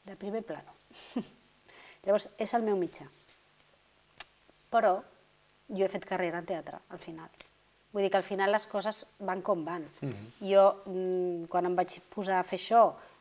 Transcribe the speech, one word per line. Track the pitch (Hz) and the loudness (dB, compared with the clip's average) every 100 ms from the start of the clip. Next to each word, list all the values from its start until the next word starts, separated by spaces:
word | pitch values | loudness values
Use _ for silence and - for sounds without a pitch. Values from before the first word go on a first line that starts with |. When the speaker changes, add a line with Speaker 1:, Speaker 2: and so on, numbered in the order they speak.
Speaker 1:
de | - 190 | -18 -12
primer | 196 220 | -8 -8
plano. | 214 151 - - _ - - 247 | -8 -12 -14 -20 _ -20 -10 -8
<laughs> | - - _ _ _ - - - | -8 -16 _ _ _ -20 -20 -12
Llavors, | - 202 - - | 2 2 2 -4
és | 220 | -2
el | 240 | 0
meu | 220 196 | 2 2
mitjà. | 170 - 139 - - - _ _ _ _ _ _ _ - - _ _ _ _ | 0 -6 -18 -20 -20 -20 _ _ _ _ _ _ _ -18 -18 _ _ _ _
Però | 117 220 185 - - _ _ _ _ _ | 2 4 2 -2 -20 _ _ _ _ _
jo | 196 190 | -2 -2
he | |
fet | 190 - | -2 -6
carrera | 185 175 170 | -2 -2 -4
en | 165 | -6
teatre, | 170 151 151 _ | -8 -8 -16 _
al | 175 | -16
final. | - 165 165 - - _ _ _ _ | -14 -14 -16 -20 -20 _ _ _ _
Vull | 208 | -2
dir | 196 | 2
que | 196 | 2
al | 185 | 0
final | 196 196 | 0 2
les | 208 - | 2 0
coses | 214 196 214 - - | -4 -4 -6 -8 -10
van | 196 185 180 | -6 -4 0
com | 185 | -2
van. | 156 170 147 - | -2 -8 -10 -8
Speaker 2:
Mhm. | 143 104 110 - | -8 -8 -12 -10
Speaker 1:
Jo, | 196 196 196 196 - | 4 8 8 6 -6
mm, | 185 185 185 180 170 165 | -4 -2 0 0 -4 -2
quan | 180 180 | -2 0
em | 180 | 0
vaig | 180 - - | 0 -4 -8
posar | - 190 185 | -6 0 0
a | |
fer | 175 190 | 0 -4
això, | - 233 202 - - - | 2 6 6 4 -18 -20